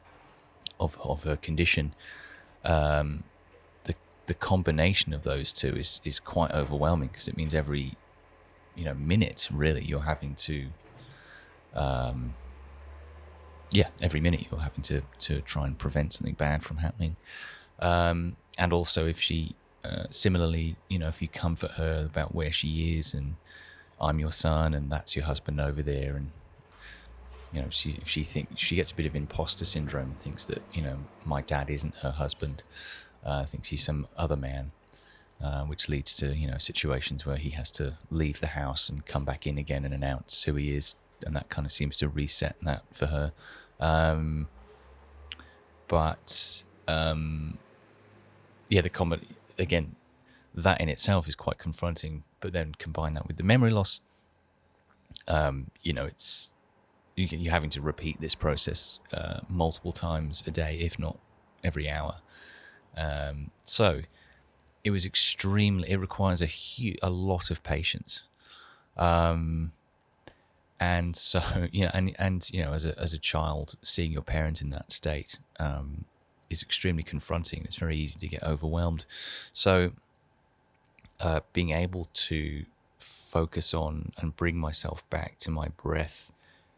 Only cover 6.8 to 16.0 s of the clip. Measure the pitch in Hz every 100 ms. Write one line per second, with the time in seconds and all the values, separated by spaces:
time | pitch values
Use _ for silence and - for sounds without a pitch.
6.8 | 73 85 65 - - - 78 78 71 71
7.8 | 67 - - - - - - - - -
8.8 | 78 67 73 104 101 - - 71 78 71
9.8 | 73 71 73 76 71 69 - 73 67 -
10.8 | - - - - - - - - - 65
11.8 | 69 64 62 64 62 - - - - -
12.8 | - - - - - - - - - 98
13.8 | - - 85 78 85 85 - 78 73 -
14.8 | - 71 69 - - 73 - 73 69 67
15.8 | 73 73